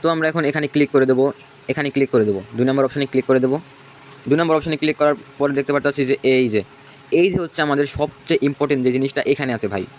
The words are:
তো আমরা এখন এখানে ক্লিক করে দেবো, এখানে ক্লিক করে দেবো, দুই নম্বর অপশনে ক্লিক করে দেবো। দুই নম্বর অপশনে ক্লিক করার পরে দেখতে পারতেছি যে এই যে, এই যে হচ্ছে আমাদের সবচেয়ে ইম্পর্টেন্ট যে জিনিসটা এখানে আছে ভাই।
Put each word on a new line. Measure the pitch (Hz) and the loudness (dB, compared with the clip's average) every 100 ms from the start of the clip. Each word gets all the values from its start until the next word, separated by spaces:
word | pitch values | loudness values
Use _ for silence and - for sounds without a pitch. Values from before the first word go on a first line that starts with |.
তো | 165 | 0
আমরা | 165 160 | 0 0
এখন | 165 147 | 0 -2
এখানে | 151 147 | -2 -2
ক্লিক | 151 143 | 0 2
করে | 139 131 | 4 4
দেবো, | 127 135 - - - - | 4 2 -2 -16 -20 -6
এখানে | 131 143 | -4 -2
ক্লিক | 135 135 | 0 0
করে | 123 107 | 2 2
দেবো, | 98 104 113 | -2 -6 -2
দুই | 127 | 0
নম্বর | 135 135 | 2 0
অপশনে | 147 139 | -2 -2
ক্লিক | 131 - | -2 2
করে | 131 | 2
দেবো। | 127 139 - - - - - - - | 2 -2 -6 -20 -20 -20 -20 -16 -2
দুই | 143 | 0
নম্বর | 165 156 | 2 0
অপশনে | 151 156 | 0 -2
ক্লিক | 156 151 | -2 0
করার | 147 147 - - | 0 0 -6 -4
পরে | 143 | -2
দেখতে | 139 139 | -2 0
পারতেছি | 143 143 143 131 | 0 0 -2 0
যে | 135 | 0
এই | 131 131 127 | 2 2 2
যে, | 107 95 - - - - | 0 -4 -16 -20 -20 -4
এই | - 180 | 2 2
যে | 185 | 0
হচ্ছে | 170 - | -6 -4
আমাদের | 151 139 143 | -2 0 -2
সবচেয়ে | - 147 - - 156 | -2 -6 -6 -4 0
ইম্পর্টেন্ট | 143 143 147 143 127 | 0 -2 -2 0 0
যে | |
জিনিসটা | 127 135 143 127 | 0 -2 -4 -2
এখানে | 135 135 | -2 -2
আছে | 113 104 | -4 -4
ভাই। | 98 92 | -6 -8